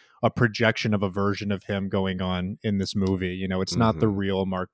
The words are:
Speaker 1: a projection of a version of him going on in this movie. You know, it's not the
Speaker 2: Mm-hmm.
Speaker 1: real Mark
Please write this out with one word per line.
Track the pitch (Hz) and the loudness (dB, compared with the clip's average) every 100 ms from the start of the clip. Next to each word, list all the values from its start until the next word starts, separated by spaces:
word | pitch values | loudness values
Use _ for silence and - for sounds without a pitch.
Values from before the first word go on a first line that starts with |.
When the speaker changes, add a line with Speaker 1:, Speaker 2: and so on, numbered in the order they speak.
| _ _ | _ _
Speaker 1:
a | 117 | -2
projection | - 120 101 113 110 113 | 4 2 4 2 2 0
of | 104 | 2
a | 98 | 0
version | 95 101 98 101 | 0 0 0 -2
of | 98 | -4
him | - 101 95 | -4 -4 -2
going | 101 95 92 | -2 0 -2
on | 92 90 92 104 | -2 -2 -4 -4
in | 110 98 | -2 0
this | 95 | 0
movie. | 107 95 95 90 92 | 0 0 0 -2 -4
You | 95 | -4
know, | 92 | -2
it's | 95 - | 0 2
not | 113 110 | 2 2
the | 110 | 0
Speaker 2:
Mm-hmm. | 98 | 0
Speaker 1:
real | 98 95 95 | 0 0 0
Mark | 92 92 | -2 -6